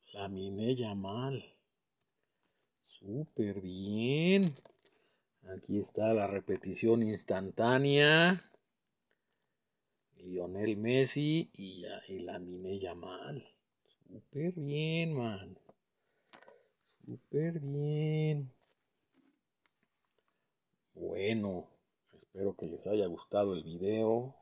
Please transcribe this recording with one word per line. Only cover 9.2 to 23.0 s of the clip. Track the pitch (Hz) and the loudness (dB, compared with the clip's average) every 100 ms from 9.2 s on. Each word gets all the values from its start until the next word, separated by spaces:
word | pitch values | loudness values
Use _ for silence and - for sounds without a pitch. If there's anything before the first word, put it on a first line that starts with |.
| _ _ _ _ _ _ _ _ _ _ | _ _ _ _ _ _ _ _ _ _
Lionel | 92 90 87 95 110 101 | -8 -6 -4 -2 0 0
Messi | 110 131 131 143 147 160 - | 4 4 4 2 2 0 -2
y | - 98 95 | -10 -12 -10
ya, | 90 95 - | -10 -12 -10
y | 95 | -10
Lamine | 90 92 90 90 95 98 | -8 -8 -10 -10 -6 -6
Yamal. | 92 85 92 92 - 143 - _ _ _ _ _ _ | -6 -8 -10 -10 -10 -10 -12 _ _ _ _ _ _
Súper | 107 _ 143 165 175 | -20 _ -4 -4 -4
bien, | 143 143 156 160 165 | -4 -2 0 0 0
man. | 147 117 98 95 95 - _ _ _ _ _ _ - - - _ _ _ _ - | 0 -2 -4 -10 -18 -20 _ _ _ _ _ _ -20 -20 -20 _ _ _ _ -16
Súper | 120 _ 143 160 165 | -16 _ -2 -2 -4
bien. | 139 143 147 151 156 156 156 147 135 - _ _ _ _ _ _ _ _ _ _ _ _ _ _ _ _ _ _ _ _ _ _ _ | -4 -4 -2 0 0 2 2 0 -4 -12 _ _ _ _ _ _ _ _ _ _ _ _ _ _ _ _ _ _ _ _ _ _ _
Bueno, | 82 87 87 98 113 101 90 - _ _ _ _ | -10 -6 -2 0 0 -2 -4 -8 _ _ _ _
espero | - - 95 98 92 | -20 -18 -4 -4 -2
que | 85 | -8
les | 82 92 | -8 -2
haya | 107 | 0